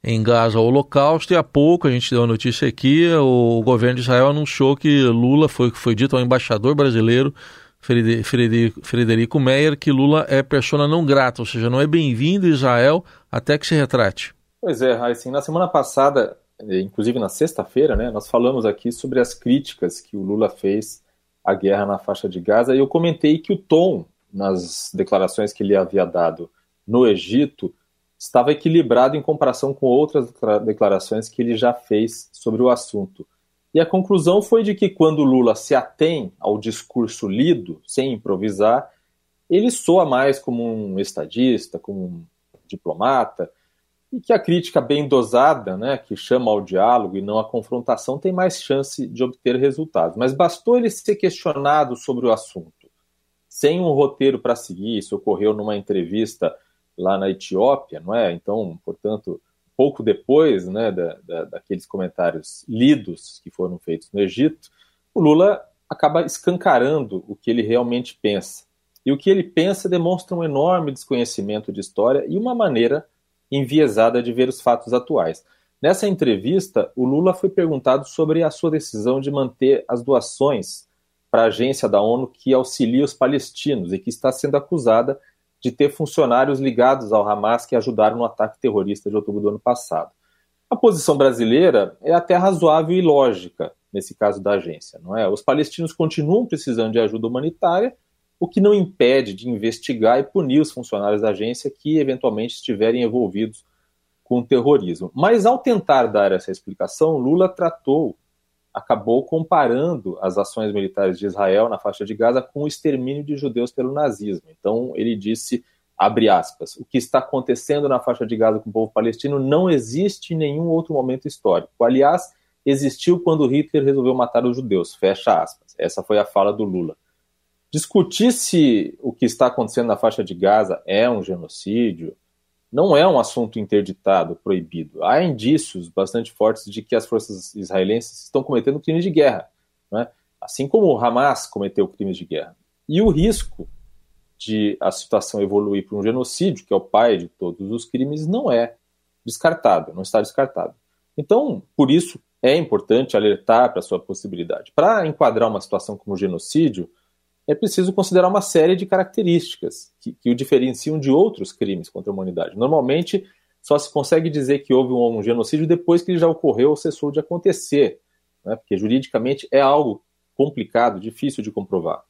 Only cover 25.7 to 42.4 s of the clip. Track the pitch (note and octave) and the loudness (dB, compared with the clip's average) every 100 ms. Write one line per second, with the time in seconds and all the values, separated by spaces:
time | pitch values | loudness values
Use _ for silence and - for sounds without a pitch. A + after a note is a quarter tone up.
25.7 | G2 F#2 G2 F2+ F2 E2+ D#2+ E2+ _ _ | 2 2 0 0 0 -2 -2 -16 _ _
26.7 | _ - A#2 B2 F#2+ F2 A#2 C#3+ _ F2+ | _ -2 2 4 2 0 0 0 _ -12
27.7 | _ _ _ _ _ - B2+ C#3 D3 E3 | _ _ _ _ _ -2 0 2 0 2
28.7 | E3 B2+ A#2+ C3 D3+ C#3 D3+ C3+ B2 C#3 | 2 4 4 4 0 -4 0 -2 -2 -6
29.7 | C#3 C3+ B2+ D3+ D3 A#2+ _ A2 G#2 A2 | -2 2 2 2 -2 -4 _ 0 0 0
30.7 | G#2 G#2 F#2+ - A2 A2 - A#2+ A2+ A#2+ | 0 2 2 -2 -6 -6 -4 -2 2 0
31.7 | A#2+ _ G#2+ A2+ - - - - A2 B2 | 0 _ 0 0 -6 -20 -8 -4 0 2
32.7 | A#2+ - G#2 F#2 _ - _ _ _ _ | 2 -2 -8 -8 _ -20 _ _ _ _
33.7 | D#3 E3 F#3+ F#3 F#3+ D#3 G3 G3+ A3+ G#3 | 0 2 0 2 2 4 2 4 2 2
34.7 | G3+ G3+ - D#3+ D#3 C#3 C3 A#2+ G#2+ - | 0 -2 2 2 4 4 4 4 0 0
35.7 | C3+ - _ D#3+ D#3+ F#2+ _ F#2+ G#2+ A2 | 0 0 _ 0 0 -8 _ -4 -2 -4
36.7 | A2 - B2+ A2 - G#2 G2+ D#3 C#3+ F2 | -8 -8 -4 -4 -4 -6 0 2 2 -2
37.7 | D#2+ - - C3+ A2+ - F#2+ G#2+ G2 G#2+ | -16 -6 -4 -4 -6 -4 -4 -4 2 2
38.7 | B2+ - _ _ _ _ _ _ F3 A#3+ | 2 -2 _ _ _ _ _ _ 2 2
39.7 | A#3+ - F3+ D#3+ B2+ C#3 C#3 - A#2+ A#2 | -2 2 4 4 2 2 0 -4 -6 -4
40.7 | A2 G#2 F#2+ G2 - D2+ A2+ B2+ A2 - | -6 -6 -6 -6 -8 -8 0 0 0 -4
41.7 | E2+ - G2 F2+ E2+ E2 _ | -14 -12 -10 -10 -12 -18 _